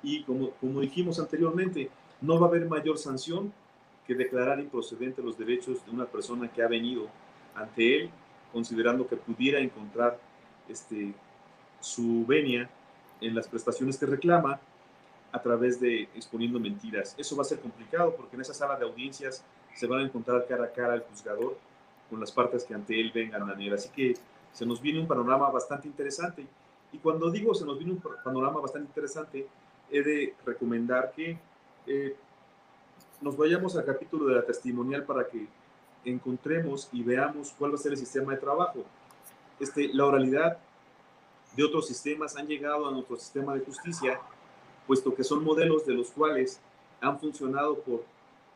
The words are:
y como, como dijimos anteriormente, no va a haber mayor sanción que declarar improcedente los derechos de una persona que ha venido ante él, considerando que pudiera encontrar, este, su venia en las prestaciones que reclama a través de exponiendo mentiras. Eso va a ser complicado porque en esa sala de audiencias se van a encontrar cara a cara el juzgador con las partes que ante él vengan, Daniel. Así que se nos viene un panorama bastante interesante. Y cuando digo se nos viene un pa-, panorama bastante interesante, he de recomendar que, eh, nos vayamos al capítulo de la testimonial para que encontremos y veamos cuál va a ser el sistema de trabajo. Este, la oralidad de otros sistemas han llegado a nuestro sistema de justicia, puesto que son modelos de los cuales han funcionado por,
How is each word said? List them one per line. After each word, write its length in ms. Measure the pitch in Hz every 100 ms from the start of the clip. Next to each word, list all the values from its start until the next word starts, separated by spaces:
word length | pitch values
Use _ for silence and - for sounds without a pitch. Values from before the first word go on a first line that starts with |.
y 200 | 143 151
como, 280 | 143 127 131
como 300 | - 131 139
dijimos 380 | 139 175 175 165
anteriormente, 680 | 156 156 165 170 185 170 131 - - -
no 180 | 139 165
va 100 | 175
a 20 |
haber 160 | 170 165
mayor 320 | 156 147 151
sanción 560 | 143 131 151 170 202 - - - _ - -
que 80 |
declarar 460 | 123 127 127 127 139
improcedente 640 | 143 120 110 110 127 131
los 160 | 120 113
derechos 480 | 110 123 - 127 -
de 60 |
una 140 | 117 123
persona 460 | 107 104 120 120
que 100 | 120
ha 60 | 117
venido 400 | 117 117 123 107 - - - - 104
ante 460 | 107 117 117 143
él, 80 | 170 - - - -
considerando 560 | 120 113 113 117 127 123
que 80 | 117
pudiera 440 | - 113 131 143
encontrar, 600 | 131 110 104 110 120 - - - - - -
este, 460 | 113 - 107 101 98 - - - - - -
su 460 | - - 117 117 117
venia 420 | 151 143 120 123 - - - - -
en 120 | 113
las 140 | 113 110
prestaciones 500 | 113 - - 131 131
que 80 | 135
reclama 540 | 139 175 175 139 - - - - - - - -
a 100 | 123
través 380 | 120 117 123 123
de 300 | 123 113 101
exponiendo 460 | 113 - 113 117 120
mentiras. 560 | 104 101 113 104 95 -
Eso 200 | 143 143
va 60 |
a 20 | 135
ser 160 | 156
complicado 520 | 123 - 113 165 175 -
porque 180 | - 123
en 60 |
esa 120 | 131
sala 220 | 139 143 139
de 80 |
audiencias 640 | - - 135 135 139 127 - - -
se 140 | - 117
van 140 | 131
a 20 |
encontrar 420 | 135 123 113 123 123
cara 200 | 123 -
a 80 |
cara 220 | - 123 120
el 60 |
juzgador 540 | - 104 107 104 123 131 - - - - -
con 100 | 110
las 140 | 110
partes 320 | - 127 123 -
que 80 |
ante 260 | 107 104 113
él 120 | 113 117
vengan, 320 | 110 107 101
Daniel. 280 | 98 101 101
Así 140 | -
que 280 | - 131 123 - - -
se 140 | - 117
nos 160 | 117
viene 180 | 143 160
un 80 | 165
panorama 420 | 131 120 135 139
bastante 380 | 131 - 143 147
interesante. 580 | 143 143 139 175 170 131 _ _ _ _
Y 60 | -
cuando 320 | 160 160 170
digo 240 | 190 220
se 120 | 196 151
nos 120 | 139
viene 160 | 165
un 80 | 180
pa-, 220 | 156 -
panorama 360 | 131 131 135 147
bastante 280 | 139 147 143
interesante, 600 | - 139 156 156 139 135 - - - -
he 120 | 143
de 340 | 143 151 135 - -
recomendar 680 | 117 120 117 120 127 127 -
que, 240 | 165 165 - _ - - -
eh, 280 | 139 139 135 - - - _ _ - - - - -
nos 160 | 143 135
vayamos 400 | 156 180 185 170
al 80 | 135
capítulo 400 | 135 - 156 143
de 100 | 123
la 100 | 120
testimonial 600 | 120 127 120 123 143 143
para 220 | 135 -
que 200 | 117 107 - - - - -
encontremos 840 | 123 127 131 127 147 160 165 139 -
y 120 | 123
veamos 500 | 117 127 143 147 139 -
cuál 140 | 147
va 40 | 147
a 40 |
ser 140 | 147
el 40 | 139
sistema 360 | 127 135 135
de 60 | 135
trabajo. 440 | 135 151 180 131 104 - - - - - - -
Este, 340 | 135 - 143
la 120 | 135 143
oralidad 520 | 139 131 139 165 165 - - - - - - - - _ -
de 80 |
otros 240 | 147 160 139
sistemas 500 | 123 143 151 151 143
han 100 | 147
llegado 400 | 151 147 147 143
a 40 |
nuestro 260 | 135 123 117
sistema 380 | - 139 139 139
de 60 |
justicia, 580 | 131 135 175 165 131 - - - - - - - -
puesto 280 | 135 135
que 100 | 127
son 200 | 127 151
modelos 420 | 156 156 165 156 143
de 100 | 120
los 160 | 123
cuales 500 | - 156 143 131 - - - - -
han 180 | 127 147
funcionado 600 | 151 143 135 139 147 147
por, 240 | - 117 - _ - - _